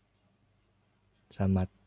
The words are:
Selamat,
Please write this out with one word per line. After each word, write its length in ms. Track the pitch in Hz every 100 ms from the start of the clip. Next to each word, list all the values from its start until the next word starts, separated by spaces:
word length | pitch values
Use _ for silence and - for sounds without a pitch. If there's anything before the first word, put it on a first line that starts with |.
| _ _ _ _ _ _ _ _ _ _ _ _ _
Selamat, 400 | - 98 95 90 _